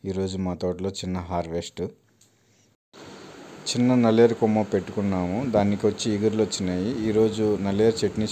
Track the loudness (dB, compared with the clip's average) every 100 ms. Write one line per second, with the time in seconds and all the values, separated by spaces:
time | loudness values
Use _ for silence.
0 | -6 -4 -4 -2 -4 -2 -4 -4 -6 -6
1 | -6 -6 -4 -6 -4 -6 -8 -8 -10 -10
2 | _ _ _ _ _ _ _ _ _ -20
3 | -20 -20 -20 -20 -20 -14 -6 0 2 4
4 | 4 6 6 6 2 2 2 -2 -2 -4
5 | -2 0 0 -2 0 2 2 2 0 0
6 | -2 0 0 0 -2 -2 -4 -2 -2 -2
7 | 0 2 2 2 0 0 -2 4 2 4
8 | -2 -2 -2